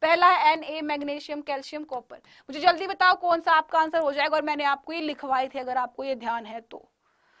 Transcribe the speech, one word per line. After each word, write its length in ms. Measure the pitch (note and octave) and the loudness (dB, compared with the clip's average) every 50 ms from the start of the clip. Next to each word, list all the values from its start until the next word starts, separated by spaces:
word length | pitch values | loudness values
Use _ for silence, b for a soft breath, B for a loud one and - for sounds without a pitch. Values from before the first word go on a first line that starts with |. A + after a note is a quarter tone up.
पहला 260 | - D#4 E4+ E4+ F4+ F4+ | 2 2 4 6 6 6
है 280 | F4+ E4+ D4+ D4+ D#4 D#4+ | 6 6 6 4 4 2
Na, 240 | D4+ C#4 D4+ D#4 D4+ | 0 -8 -8 -6 -4
मैग्नीशियम, 580 | D4 D4 D4 C#4+ C#4+ C#4+ D4 D4 - D4+ D4 | -4 -4 -4 -4 -6 -8 -8 -10 -10 -10 -10
कैल्शियम, 420 | D4 - C#4 C4+ C4+ - D#4 D4+ D4+ | -8 -6 -6 -8 -8 -10 -12 -12 -12
कॉपर। 300 | D4+ C4+ B3 A#3 - - | -10 -10 -10 -10 -12 -18
मुझे 440 | - _ _ _ - _ - B3+ D4+ | -20 _ _ _ -20 _ -14 -10 2
जल्दी 280 | D4 F4+ E4+ D#4 F#4 F#4 | 4 4 4 4 0 -6
बताओ 280 | G4 G4 F#4 F#4 F#4 F#4+ | 0 2 4 4 4 4
कौन 240 | F4+ F4 E4+ E4 | 2 0 0 2
सा 120 | E4 F4 D#4+ | 2 4 4
आपका 260 | D#4+ D#4 - - D#4+ | 4 2 2 2 0
आंसर 200 | D#4+ D#4+ D#4+ E4 | 0 2 0 0
हो 120 | D#4+ C#4+ | 0 0
जाएगा, 240 | C#4 C#4+ C#4+ D#4 D4+ | 0 0 0 0 0
और 80 | D#4 D4 | 0 0
मैंने 200 | D4+ D4+ C#4+ D4 | -2 -2 -2 0
आपको 280 | C#4+ C#4 C#4 - - D#4 | -2 -2 -2 -4 -8 -8
ये 80 | E4+ | -6
लिखवाए 460 | D#4 D4+ D4 - - C#4 C4 B3+ C4 C4+ | -6 -6 -6 -8 -6 -2 -2 -2 -2 -4
थे 120 | C4+ C4+ | -6 -8
अगर 180 | B3+ B3 B3 C4 | -8 -6 -4 -4
आपको 260 | B3 B3 - - C4 | -4 -4 -6 -8 -8
ये 120 | C#4 C4+ A#3 | -6 -6 -6
ध्यान 280 | A3+ A#3 A#3 A#3 A#3 | -6 -6 -6 -6 -8
है 160 | G#3+ A3+ A#3 | -12 -14 -16
तो, 260 | A3+ _ - - - _ _ _ _ _ _ _ _ _ _ _ | -16 _ -20 -20 -20 _ _ _ _ _ _ _ _ _ _ _